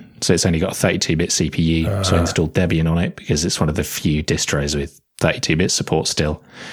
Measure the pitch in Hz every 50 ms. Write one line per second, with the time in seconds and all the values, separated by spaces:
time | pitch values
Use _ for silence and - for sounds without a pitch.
0 | - - - - - - 92 82 - 95 82 80 92 - - - - 95 87 87
1 | - - 85 80 90 - - - 90 76 - - 82 80 82 80 80 107 101 98
2 | 98 - - 87 85 82 - - 82 78 - 95 90 82 82 80 80 82 82 85
3 | 90 - - - - - - 76 80 87 - - 85 78 80 90 90 - - -
4 | - 82 76 76 73 - - 71 - - - 73 71 73 76 71 69 71 - -
5 | _ _ _ - - 82 78 - - - 82 82 92 95 - - - - 90 80
6 | - - - - 80 76 78 - - - - - - -